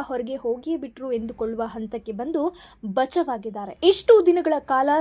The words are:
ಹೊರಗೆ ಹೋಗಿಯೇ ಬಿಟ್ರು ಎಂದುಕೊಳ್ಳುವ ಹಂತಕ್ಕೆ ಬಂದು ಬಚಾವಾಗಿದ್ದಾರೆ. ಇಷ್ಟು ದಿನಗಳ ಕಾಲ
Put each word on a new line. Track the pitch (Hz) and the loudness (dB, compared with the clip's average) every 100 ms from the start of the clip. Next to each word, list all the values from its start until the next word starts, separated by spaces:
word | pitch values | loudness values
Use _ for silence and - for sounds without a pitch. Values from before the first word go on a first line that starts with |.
ಹೊರಗೆ | 277 254 226 269 | -2 -6 -6 -6
ಹೋಗಿಯೇ | 240 247 320 330 | -4 -4 -4 -6
ಬಿಟ್ರು | 262 - 262 | -6 -10 -6
ಎಂದುಕೊಳ್ಳುವ | 233 226 233 226 226 | -6 -6 -6 -6 -4
ಹಂತಕ್ಕೆ | 226 233 220 233 220 | -6 -8 -10 -10 -10
ಬಂದು | 208 254 320 311 359 - - 214 | -8 -4 -2 -2 -6 -18 -14 -6
ಬಚಾವಾಗಿದ್ದಾರೆ. | 202 262 349 277 233 220 208 202 - | -2 0 0 -2 -4 -8 -12 -14 0
ಇಷ್ಟು | 339 381 - 440 349 | 2 4 6 6 8
ದಿನಗಳ | 349 320 302 | 4 2 0
ಕಾಲ | - 262 277 294 | 0 2 4 2